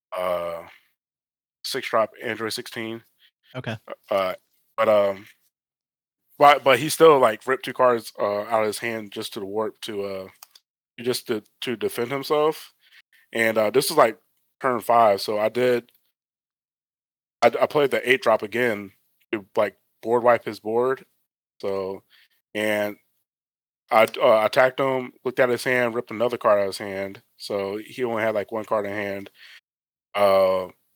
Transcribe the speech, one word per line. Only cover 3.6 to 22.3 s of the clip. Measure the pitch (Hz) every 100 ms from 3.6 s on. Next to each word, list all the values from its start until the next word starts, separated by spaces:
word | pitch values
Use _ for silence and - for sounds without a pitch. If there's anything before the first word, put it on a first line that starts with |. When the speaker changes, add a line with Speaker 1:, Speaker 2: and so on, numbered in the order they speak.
| 123 110 - - _
Speaker 1:
Uh, | 98 92 90 _ _ _ -
but, | 110
um, | 104 101 98 101 _ _ _ _ _ _ _ _ _ _ -
but, | 147 143
but | 131 123
he | 151
still, | - 165 139
like, | 120 107 123
ripped | 131 -
two |
cards, | 123 127 117 107 -
uh, | 104 104
out | 104 113
of | 107
his | 101
hand | 117 113 104
just | 113 107
to | 113
the | 98
warp | 107 107 -
to, | - 104
uh, | 98 98 95 - - _ _ _ _ -
just | 120 120 -
to, | 107 - _
to | 131 113
defend | 101 - 120
himself. | 139 135 151 151 156 - _ _ _ _ _ _
And, | 117 113 110
uh, | 107
this | 135 147
was, | 156
like, | 117 110 _ _ _ _
turn | 135 120
five, | - 117 110 98
so | - 104
I | 107
did, | 120 123 120 - _ _ _ _ _ _ _ _ _ _ _ _ _ _ _
I, | 120 123
I | 127
played | 151 139
the | 113 113
eight | 131
drop | 120 107
again | 104 117 123 104 98 _ _ _ _
to, | 110 95 -
like, | 101 - _ _
board | 110 120
wipe | 120 117 117
his | 104
board. | 107 117 127 131 - _ _ _ _ _
So, | 101 98 95 95 _ _ _